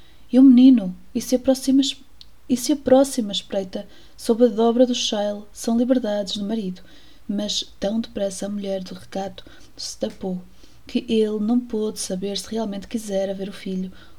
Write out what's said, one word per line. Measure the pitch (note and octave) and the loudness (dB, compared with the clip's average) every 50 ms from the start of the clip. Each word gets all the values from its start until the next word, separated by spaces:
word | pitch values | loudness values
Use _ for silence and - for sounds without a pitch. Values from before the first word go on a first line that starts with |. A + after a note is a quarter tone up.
| - - - - - - | -20 -20 -20 -20 -10 2
"E | - | 6
o | B3+ C4+ | 8 10
menino? | C4+ B3 B3 B3+ C4+ C4 A3 F#3+ F3+ - - - - - | 10 10 10 10 10 10 8 4 -2 -8 -10 -16 -10 -8
E | A#3 | -8
se | A3+ - B3+ | -2 -2 -2
a | B3 | 0
próxima | B3 C4 C4 B3+ - C4+ C4 C#4 | 2 0 0 0 0 2 2 2
es-, | C4+ C4+ - - - - - - - - - - - - | 2 0 -4 -8 -14 -20 -20 -20 -20 -20 -20 -20 -4 -4
e | B3+ | -4
se | A#3+ - - D4 | -2 0 -2 -2
a | |
próxima | C#4+ - B3 B3+ C4 C#4 C4+ - - G#3+ G3+ | -2 4 4 6 6 6 4 0 -4 -4 -4
espreita | G3 - - - - G3 F#3+ F#3 - G#3 G3+ - - - - - - | -6 -8 -8 -6 -6 -6 -6 -6 -8 -10 -12 -12 -18 -20 -20 -20 -20
sob | - - - A3+ G#3+ B3 | -8 -2 -2 2 4 4
a | A#3+ | 4
dobra | G3+ G#3+ A3+ A#3 A3+ B3+ B3+ | 4 2 2 2 4 4 4
do | B3 B3 | 4 2
cheiro | - - - A3+ G#3 G3+ G#3 G#3 G#3 G#3+ - - | -2 -4 -4 -4 -2 -4 -4 -6 -8 -12 -16 -18
são | - - A#3+ A3+ | -8 -4 -2 0
liberdades | A#3 B3 A#3+ C4 B3+ A#3 G#3 G#3 G#3 G3+ F#3 F3+ | 0 2 2 2 0 0 -2 -4 -4 -4 -6 -6
do | G#3 G3+ | -6 -6
marido?" | G3 A3+ A3+ G3 F#3 F#3 - - - - - - - - - - | -4 -4 -4 -6 -6 -8 -10 -14 -20 -20 -20 -20 -20 -20 -16 -10
Mas | - G3+ G3+ G#3 G#3 - - - - - - | -6 -6 -6 -4 -4 -4 -6 -6 -8 -10 -6
tão | G#3 G3 A3 A3+ | -4 -2 -2 -2
depressa | A3+ - - G#3+ G3 G3 F#3+ - G3 | -4 -6 -6 -4 -4 -4 -4 -6 -8
a | G3+ | -8
mulher | G#3 G3+ G3 G3 F#3+ F#3+ F#3 | -8 -6 -6 -6 -6 -6 -6
do | - F#3 | -10 -14
recato | F3+ - - - F#3+ G3 F#3+ F#3+ - - - - - - - - | -16 -16 -10 -8 -8 -8 -8 -10 -14 -18 -20 -20 -20 -20 -20 -16
se | - - - - | -14 -12 -12 -8
tapou, | - G#3+ A3 G#3+ - - F#3+ F#3 F3+ - - - - - - - - - | -8 -8 -8 -8 -8 -8 -8 -8 -8 -10 -14 -20 -20 -20 -20 -20 -20 -20
que | - - A#3 - | -8 -8 -6 -4
ele | - A3+ A3 G#3+ G#3+ G#3+ G#3+ | 0 0 0 0 0 -2 -4
não | G#3 G#3+ B3 B3 | -2 0 0 0
pôde | B3 - - G#3+ G#3+ G#3+ G#3 - | -2 -2 -4 -4 -4 -4 -6 -8
saber | - - F#3+ F#3 F#3+ G3+ G3+ | -8 -8 -6 -6 -6 -6 -6
se | G3 - - | -8 -8 -6
realmente | A3 A3+ A3+ G#3 G3 G3 F#3+ | -6 -6 -6 -6 -8 -10 -10
quisera | - - A3+ A3 G#3 G3 F#3+ G3 G3 G3 | -8 -8 -8 -6 -4 -2 -2 -2 -2 -4
ver | F#3+ F#3+ | -6 -8
o | G3+ G3 | -10 -10
filho | - - F#3+ F#3+ F#3 F#3 F#3 - - - - - | -12 -10 -8 -6 -6 -6 -8 -10 -16 -20 -20 -20